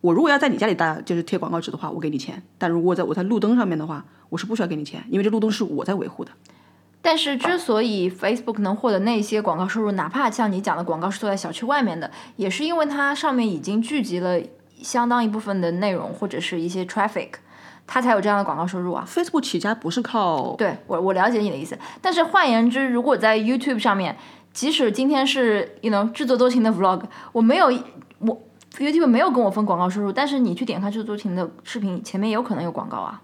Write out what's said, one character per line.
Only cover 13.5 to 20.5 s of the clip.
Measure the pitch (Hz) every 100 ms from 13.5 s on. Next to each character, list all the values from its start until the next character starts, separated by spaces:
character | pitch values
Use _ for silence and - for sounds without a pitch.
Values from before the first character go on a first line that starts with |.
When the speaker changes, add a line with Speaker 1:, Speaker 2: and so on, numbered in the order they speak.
| 165
Speaker 2:
经 | 180 208
聚 | 233 294
集 | 220 175
了 | 180 175 170 - _ _
相 | - 247 240
当 | 240
一 | 226
部 | 214
分 | 208 190
的 | 170
内 | 175 202
容 | 175 170
或 | 180 202
者 | 135
是 | 175 175
一 | 170
些 | 185
traffic， | 180 - 208 - - - _ - - - -
它 | 254
才 | 247
有 | 214
这 | 202
样 | 202
的 |
广 | 202 147
告 | 175
收 | 185
入 | 180
啊。 | - -
Speaker 1:
Facebook | - 339 311
起 | 262 170
家 | 208
不 | 226 165
是 | 208
靠 | 226 233 185 151 123